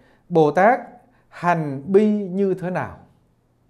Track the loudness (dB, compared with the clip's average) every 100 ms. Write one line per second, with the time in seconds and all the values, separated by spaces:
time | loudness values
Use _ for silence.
0 | _ _ -2 2 2 4 2 2 -4 -20
1 | _ _ _ -6 -2 -2 -4 -8 0 2
2 | 4 0 -4 -2 -2 -2 -6 -6 -8 -12
3 | -20 _ _ _ _ _